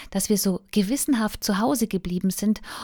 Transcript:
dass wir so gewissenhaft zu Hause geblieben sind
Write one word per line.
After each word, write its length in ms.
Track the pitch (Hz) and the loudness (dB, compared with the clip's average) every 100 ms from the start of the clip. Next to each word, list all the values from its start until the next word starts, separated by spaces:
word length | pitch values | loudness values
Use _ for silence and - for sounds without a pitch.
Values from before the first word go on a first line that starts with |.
| - | -6
dass 180 | 196 - | -4 2
wir 80 | 208 | 2
so 240 | 196 180 - | 2 -2 0
gewissenhaft 720 | - 196 277 - 247 214 - | 0 2 0 2 2 0 -2
zu 140 | - 196 | -2 0
Hause 300 | 233 277 220 | 2 2 0
geblieben 420 | 190 180 180 190 | -2 -2 -2 0
sind 320 | 180 208 214 - - | 0 0 0 -4 -14